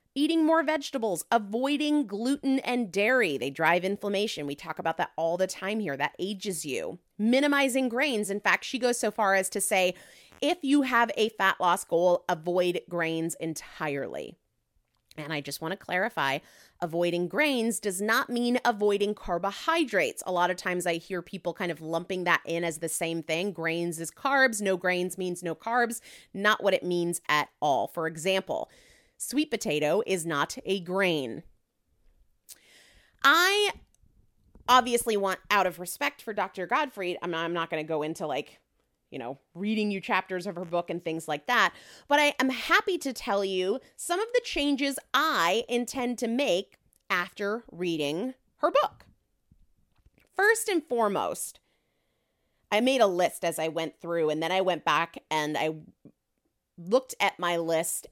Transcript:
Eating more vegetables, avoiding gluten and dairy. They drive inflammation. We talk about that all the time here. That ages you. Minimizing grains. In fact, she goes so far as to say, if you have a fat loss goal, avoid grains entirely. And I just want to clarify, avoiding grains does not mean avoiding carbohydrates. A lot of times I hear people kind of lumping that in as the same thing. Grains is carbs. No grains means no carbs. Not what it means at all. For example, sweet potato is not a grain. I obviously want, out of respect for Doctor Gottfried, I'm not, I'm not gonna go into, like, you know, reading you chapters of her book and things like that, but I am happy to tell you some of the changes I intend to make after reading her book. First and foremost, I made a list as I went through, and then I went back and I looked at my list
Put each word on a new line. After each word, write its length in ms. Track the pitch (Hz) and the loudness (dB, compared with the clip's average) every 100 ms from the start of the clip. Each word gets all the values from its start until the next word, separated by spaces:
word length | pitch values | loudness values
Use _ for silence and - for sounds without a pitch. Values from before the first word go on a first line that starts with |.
| _ | _
Eating 300 | 269 302 330 | -2 2 4
more 180 | 311 320 | 4 4
vegetables, 600 | 302 311 - 262 220 170 - | 2 -2 -2 -4 -2 -2 0
avoiding 760 | 233 202 226 269 294 302 294 214 | 0 2 -2 0 0 2 2 0
gluten 540 | 202 240 285 269 269 | -2 0 0 2 0
and 300 | - 247 208 | 0 -2 -2
dairy. 460 | 190 208 262 190 135 | 0 2 4 2 0
They 140 | 131 | -4
drive 340 | 139 160 175 | 0 2 4
inflammation. 640 | 185 202 - 196 214 - 143 | 2 -2 -2 -2 -2 -4 -8
We 80 | |
talk 240 | 143 165 - | -8 -10 -6
about 180 | 165 165 | -4 -4
that 160 | 170 - | -4 -2
all 200 | 165 175 | -2 0
the 100 | 185 | -2
time 340 | - 190 220 | -2 -4 -4
here. 160 | 190 135 | -4 -2
That 200 | 147 - | -4 -2
ages 460 | 190 196 214 165 | -6 -6 -6 -6
you. 340 | 151 113 80 180 _ - | -6 -6 -6 -10 _ -2
Minimizing 680 | 214 262 285 285 269 254 254 | 2 4 4 4 2 2 0
grains. 420 | 233 302 220 196 | 0 0 0 -2
In 100 | 202 | -2
fact, 240 | 196 180 | 0 0
she 140 | - 247 | -2 -2
goes 200 | 247 240 | 0 0
so 120 | 214 | -2
far 240 | 208 202 | 0 2
as 140 | 196 190 | 2 0
to 100 | 202 | -2
say, 340 | - 196 185 180 - - - - | 0 2 2 0 -12 -20 -20 -2
if 180 | 285 349 | 0 0
you 200 | 269 285 | 2 2
have 280 | 262 240 226 - | 4 4 2 2
a 120 | 214 | 0
fat 260 | - 190 - | 2 0 2
loss 240 | 175 185 | 2 2
goal, 400 | - 170 180 175 - | 0 2 4 2 0
avoid 520 | 165 165 180 180 175 - | -4 0 0 2 -2 -4
grains 460 | 175 165 165 165 - | -4 -2 -2 -4 -4
entirely. 1000 | 160 147 - - 156 139 110 67 - - _ _ _ _ _ _ _ - | -6 -6 -12 -8 -4 -4 -6 -8 -10 -14 _ _ _ _ _ _ _ -14
And 160 | 151 | -8
I 80 | 151 | -6
just 200 | 143 - | -6 -8
want 120 | 160 | -6
to 40 | 202 | -8
clarify, 640 | - 180 220 165 135 143 - - - _ | -4 -2 -2 0 0 -2 -6 -20 -20 _
avoiding 480 | 170 165 175 175 175 | -4 0 0 0 -2
grains 500 | 214 302 254 226 - | 0 0 0 0 -2
does 220 | 208 185 | -4 -4
not 300 | 214 240 - | 0 0 0
mean 300 | 240 240 247 | 0 2 2
avoiding 500 | 240 208 208 196 202 | 2 2 2 2 0
carbohydrates. 1080 | 208 - 175 196 - - 330 262 196 135 - - | -2 -4 -4 -4 -4 -2 0 2 2 0 -2 -4
A 60 | |
lot 180 | 180 175 | 0 0
of 60 | 180 | 0
times 300 | 190 180 175 | -2 -2 -2
I 80 | |
hear 280 | 170 - 180 | -2 -4 -8
people 300 | 170 190 175 | -8 -8 -8
kind 180 | - 180 | -4 -4
of 100 | 156 | -6
lumping 440 | 160 165 175 185 | -4 -4 -4 -2
that 180 | 175 160 | 2 2
in 200 | - 165 | 0 -2
as 140 | 170 160 | -2 -4
the 100 | 165 | -6
same 340 | - 165 165 | -4 -4 -4
thing. 300 | 160 160 202 | -2 -2 -2
Grains 480 | 165 165 170 175 160 | -4 -2 -2 -2 -4
is 100 | 165 | -8
carbs. 500 | - 262 277 262 208 | -6 0 4 4 2
No 160 | 196 180 | 0 0
grains 420 | 185 180 180 180 | 0 0 -2 -4
means 240 | 185 175 | -6 -4
no 100 | 175 | -6
carbs. 460 | 160 226 240 233 233 - - - | -6 -2 0 0 -4 -12 -20 -14
Not 300 | 196 208 214 | 0 2 4
what 120 | 196 | 4
it 100 | 190 | 2
means 360 | 180 175 170 170 - | 2 0 0 -2 0
at 220 | 151 - _ | 0 0 _
all. 280 | 147 127 101 | 2 2 0
For 180 | - 160 | -4 -6
example, 640 | 160 175 190 185 - - - - - _ - | -4 0 0 -2 -4 -6 -12 -20 -20 _ -12
sweet 340 | - 262 311 | -4 -2 -2
potato 540 | 220 - 151 147 185 - | -4 -2 0 2 2 0
is 180 | 185 | -2
not 320 | 165 147 156 - | 0 -2 -2 -4
a 140 | - 196 | -4 -4
grain. 640 | 175 185 190 156 123 113 - _ _ _ _ _ _ _ _ _ - - _ - - _ _ _ | -2 0 0 0 -4 -8 -14 _ _ _ _ _ _ _ _ _ -20 -20 _ -20 -20 _ _ _
I 480 | 277 330 359 415 403 - - _ _ _ _ _ _ - - | 4 6 6 4 0 -2 -14 _ _ _ _ _ _ -6 6
obviously 480 | 254 247 233 233 208 | 6 6 2 2 0
want, 240 | 196 180 - | 0 -2 0
out 160 | 208 180 | 2 2
of 140 | 165 | 0
respect 420 | 180 - 285 - | -10 -6 -6 -6
for 100 | - | -8
Doctor 360 | 202 190 - 170 | -4 -6 -6 -2
Gottfried, 500 | 269 285 202 180 175 | 0 0 -4 -6 -4
I'm 120 | 175 | -4
not, 120 | 160 | -4
I'm 80 | 170 | -2
not 180 | 175 165 | -4 -2
gonna 120 | 156 | -4
go 200 | 156 156 | -2 -2
into, 260 | 151 160 156 | -2 -4 -4
like, 320 | 135 - - _ _ _ _ _ | -4 -6 -14 _ _ _ _ _
you 80 | 139 | -12
know, 200 | 120 139 _ | -10 -12 _
reading 360 | 165 208 214 208 | -8 -2 0 0
you 100 | 196 | -2
chapters 460 | 214 190 - 185 185 | 0 -2 0 -6 -6
of 80 | |
her 120 | 175 175 | -8 -4
book 240 | 175 175 | -4 -4
and 120 | 170 | -6
things 240 | 170 160 156 | -6 -6 -4
like 200 | 147 - | -6 0
that, 260 | 240 185 - - - - | 2 2 0 -14 -20 0
but 120 | 294 | 4
I 140 | 294 - | 4 2
am 120 | 262 | 0
happy 480 | 240 - 370 415 349 | -2 2 2 2 -2
to 160 | 269 | -4
tell 280 | 226 - 202 | -6 -2 0
you 380 | 196 185 185 254 - - | 0 0 0 -2 -6 -12
some 240 | - 349 | -4 -2
of 80 | 453 | 0
the 80 | 480 | 0
changes 540 | 480 330 285 269 277 262 - | 0 0 0 2 0 -4 -2
I 500 | 254 320 233 170 214 - | 0 2 2 2 2 0
intend 520 | 240 233 269 247 233 | -2 -2 -4 -4 -2
to 100 | 233 | -2
make 480 | 233 277 180 202 - _ _ - | 0 2 0 -2 -12 _ _ -4
after 560 | 185 180 - 202 226 - | -4 -4 -6 -4 -4 -8
reading 640 | 165 180 165 143 160 254 - _ _ | -6 -4 -2 -2 -2 -6 -10 _ _
her 120 | 330 | 2
book. 360 | 494 - - - _ _ _ _ _ _ _ _ _ _ _ _ - | 2 2 -4 -20 _ _ _ _ _ _ _ _ _ _ _ _ 2
First 320 | 415 440 - | 4 4 2
and 180 | 349 302 | -2 0
foremost, 720 | 233 208 175 90 - - - _ _ _ _ _ _ _ _ _ _ _ | 0 2 0 -2 -4 -8 -14 _ _ _ _ _ _ _ _ _ _ _
I 120 | 214 | 2
made 180 | 254 269 | 2 4
a 60 | 202 | 4
list 400 | 175 165 - 170 | 4 0 0 -4
as 120 | 170 | -2
I 100 | 160 | -4
went 300 | 160 160 - | -4 -6 -8
through, 300 | 170 170 156 | -4 0 0
and 140 | 151 | 0
then 100 | 165 | 0
I 80 | 190 | 2
went 240 | 185 165 | 2 0
back 400 | - 151 170 - - | 2 2 0 -8 -4
and 260 | 156 151 151 | -2 -2 -2
I 200 | 156 160 - _ - _ _ _ _ _ _ - | -2 -4 -14 _ -20 _ _ _ _ _ _ -16
looked 380 | 170 247 - - | 0 0 0 -2
at 200 | 202 - | -2 0
my 180 | 180 170 | 0 0
list 500 | 165 160 165 - - | 2 0 0 -6 -6